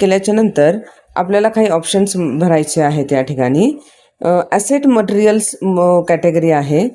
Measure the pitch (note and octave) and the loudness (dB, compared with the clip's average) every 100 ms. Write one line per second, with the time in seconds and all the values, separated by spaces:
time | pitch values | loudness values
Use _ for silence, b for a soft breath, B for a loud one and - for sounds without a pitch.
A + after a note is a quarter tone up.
0 | G3 F#3+ G3+ G#3+ A3 D3 D3 G#3 B B | 0 0 0 0 0 2 2 0 B B
1 | B - F3+ G3+ A3 A3 A3 E3 E3 G3 | B -6 -2 0 0 0 0 0 -2 -2
2 | G3 F#3 E3 C#3+ F3 D#3+ D#3 E3 D3 D3+ | 0 -2 -4 0 0 0 0 -2 0 0
3 | C#3 C#3 C3 C3+ B2 C#3+ A#3+ D4 B B | -2 -2 -2 -2 0 2 0 -2 B B
4 | B - E3+ F3+ - G3 - C#4 C#4 A#3 | B -6 -2 0 0 -2 0 -2 0 0
5 | G#3 G3+ G#3+ G#3+ - - F#3+ F3+ F3+ F3+ | 0 2 2 2 -2 -6 -4 0 2 2
6 | E3+ E3 E3+ E3 E3 D3+ C#3+ D3+ A#3+ | 0 0 2 0 2 0 0 0 -2